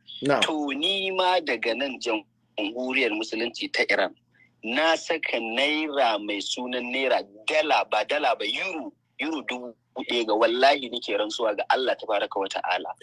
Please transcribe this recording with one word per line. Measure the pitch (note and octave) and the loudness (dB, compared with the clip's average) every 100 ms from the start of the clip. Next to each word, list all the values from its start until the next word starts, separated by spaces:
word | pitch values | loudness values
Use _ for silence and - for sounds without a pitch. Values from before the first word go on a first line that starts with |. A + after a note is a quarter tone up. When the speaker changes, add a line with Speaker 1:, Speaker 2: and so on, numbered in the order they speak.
| - - | -14 -4
Speaker 1:
Na'am. | C3+ C3 | 2 4
Speaker 2:
To, | - D#3 D3 C3+ | 2 0 -2 -2
ni | F3 G3 F#3+ | 0 0 0
ma | F#3 F#3 F3+ | 2 4 4
daga | D3 A#2 A#2 A2+ | 2 -2 0 0
nan | C#3 B2 | -2 -4
jamhuriyar | A#2+ A2 - _ _ - G#2 A#2+ B2+ C3 A#2+ - | -2 -2 -4 _ _ -6 -4 -4 -2 0 0 0
musulunci | - A2+ A#2+ - - | -4 -4 -4 -6 -6
ta | B2 - | -2 0
Iran, | - F#2+ - _ _ _ _ | 2 0 -4 _ _ _ _
na | A3 C4 D#4+ D#4+ | -4 0 2 2
saka | - - - A#2 | 0 -4 -2 -4
naira | A2+ A#2 C#3+ D3+ D#3 C#3 A#2+ G#2 | -2 0 0 0 0 2 2 2
mai | G#2 G2+ | -2 -4
sunan | F#2+ B2+ B2 B2+ B2 | -4 -6 -4 -4 -4
naira, | C3 C3 A2+ G2+ G#2 - | -2 2 0 0 -8 0
dala, | D3+ D3+ - - | 2 4 2 4
ba | - - | 0 2
dala | - - G#2+ | 2 2 0
ba, | - | -2
euro, | - F#3+ E3+ D4+ - _ - | -4 -4 -6 -10 -14 _ -6
euro | - D#3 | -4 -4
dubu | - B2 B2 A2 _ B2+ | -4 -8 -8 -14 _ -10
ɗaya | - B2 A2 | -2 0 2
ga, | G#2+ | 4
wallahi | A#2 B2 C3+ C#3+ B2 | 4 6 6 6 0
nake | A#2+ - G#2 | -8 -2 -2
rantsuwa | G#2+ A2 A2+ G#2 | -2 0 0 0
ga | - | 2
Allah | - G2 F#2+ | 2 2 -2
tabaraka | - G2+ G#2 G2+ | 0 0 0 -2
wa | F#2+ | -4
ta'ala. | - - F2+ F2+ - | -4 -2 -2 -4 -10